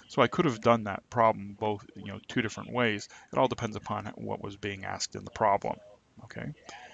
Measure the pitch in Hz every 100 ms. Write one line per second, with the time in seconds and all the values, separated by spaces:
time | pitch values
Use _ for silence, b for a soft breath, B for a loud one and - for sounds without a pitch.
0 | B - 117 - 170 110 113 117 104 95
1 | - 120 113 104 101 101 107 104 - -
2 | 101 98 - 127 110 - 101 120 117 101
3 | - B B 139 127 117 117 107 - 104
4 | 101 - 107 101 104 101 104 98 98 98
5 | - 104 101 - 107 101 - - - -
6 | _ - - - 147 - B B B